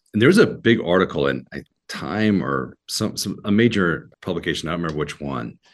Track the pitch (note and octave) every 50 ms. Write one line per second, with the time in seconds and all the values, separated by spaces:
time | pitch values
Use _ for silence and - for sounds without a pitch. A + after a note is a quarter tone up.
0 | _ _ - G#2 A#2 D3+ F#3+ A#3 E3 - - - - A#2 A#2 A#2 - E2 F2 F#2
1 | F#2 - - D#2+ C#2 C#2 C2 C2 C2 _ - C#2+ - _ _ _ _ - - -
2 | - C#2 F2 G#2+ A2 G#2+ G2+ F2+ C2 C2+ C#2 C2 B1+ - - _ _ - - -
3 | G#2+ - - - - G2+ - - - G#2+ G2+ G#2+ A#2 A#2+ - G2+ F#2 E2+ D#2 -
4 | - - _ _ - F#2+ F2+ E2+ - F2 D2+ - - D#2 E2+ E2+ E2+ D#2+ D2+ D2+
5 | D2+ D2 - - D2 C#2+ C2+ B1 A#1 A#1+ - _ _ _